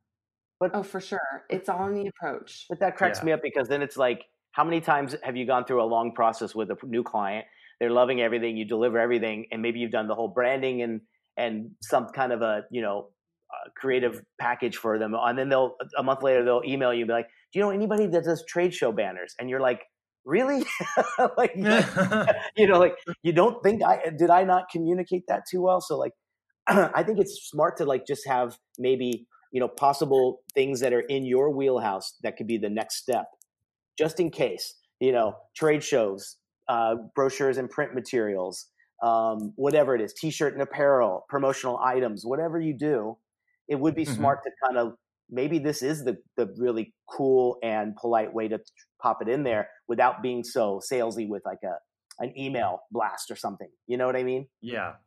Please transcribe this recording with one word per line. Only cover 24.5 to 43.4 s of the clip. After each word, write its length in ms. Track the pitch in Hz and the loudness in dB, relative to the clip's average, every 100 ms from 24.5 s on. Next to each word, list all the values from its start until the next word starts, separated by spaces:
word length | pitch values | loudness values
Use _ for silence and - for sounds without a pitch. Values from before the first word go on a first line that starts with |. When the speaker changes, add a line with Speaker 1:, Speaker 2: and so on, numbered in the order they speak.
| 180 180 | 2 0
Speaker 1:
communicate 540 | 170 165 180 175 180 - | -2 0 0 -2 -4 -2
that 160 | 196 - | -4 -4
too 120 | 185 | 0
well?" 180 | 180 180 | 2 2
So, 180 | - 139 | 0 -4
like, 140 | 131 - _ _ | -4 -6 _ _
<clears throat> 240 | _ _ - | _ _ 2
I 340 | 202 165 147 | 4 4 2
think 160 | 170 208 | 2 2
it's 280 | 190 - - | 0 -4 -8
smart 260 | 147 165 175 | 0 0 0
to, 60 | 143 | 0
like, 200 | 131 - | -2 -2
just 200 | 139 143 | -6 -2
have 320 | 127 123 117 _ - | 0 -2 -6 _ -4
maybe, 480 | 123 131 123 117 117 _ _ | 0 0 0 -4 -8 _ _
you 80 | 127 | -2
know, 80 | 123 | -2
possible 760 | - 143 139 147 131 127 123 - | 2 2 2 2 4 4 0 -4
things 260 | - 135 131 | -2 0 0
that 120 | 127 | 2
are 60 | 120 | 2
in 260 | 120 139 131 | 0 -2 2
your 240 | 123 143 | 2 2
wheelhouse 640 | 139 139 123 110 95 - - | 2 0 0 0 -4 -8 -8
that 140 | 113 - | -8 -6
could 100 | 107 | -4
be 120 | 113 | -4
the 120 | 104 | -2
next 260 | 107 - - | -4 -6 -6
step, 300 | - 117 87 - _ _ _ _ _ - | -4 -2 -4 -12 _ _ _ _ _ -4
just 220 | 156 160 | -2 0
in 100 | 165 | -2
case, 440 | - 131 90 - - _ _ | 0 -2 -2 -12 -16 _ _
you 120 | 127 | 2
know, 240 | 123 110 101 - - | 4 2 -2 -12 0
trade 280 | 156 151 | 2 2
shows, 540 | - 135 107 95 - - _ _ - | 2 2 2 -2 -10 -20 _ _ -2
uh, 280 | 120 113 117 110 | 0 0 0 -4
brochures 440 | - 135 131 139 127 | 0 0 2 0 0
and 120 | 123 | -2
print 240 | - 143 | -4 -4
materials, 720 | 127 113 127 107 98 92 90 - _ _ - | -6 -4 -2 0 -2 -4 -8 -16 _ _ -4
um, 500 | 117 113 113 110 104 - | 0 2 0 -2 -6 -2
whatever 380 | 139 151 139 | 2 4 4
it 60 | 123 | 2
is, 140 | 104 | -2
t-shirt 400 | - 160 143 147 | -4 -6 -2 -2
and 80 | 135 | -2
apparel, 640 | 139 - 143 135 113 92 - | -4 0 4 4 4 0 -4
promotional 500 | 139 135 135 131 123 | -2 0 0 -4 0
items, 440 | 127 131 123 104 | 0 2 0 -2
whatever 360 | 110 139 165 165 | -4 -4 -2 -2
you 160 | 160 135 | -2 -2
do, 400 | 151 139 107 113 _ _ | 0 0 -2 -8 _ _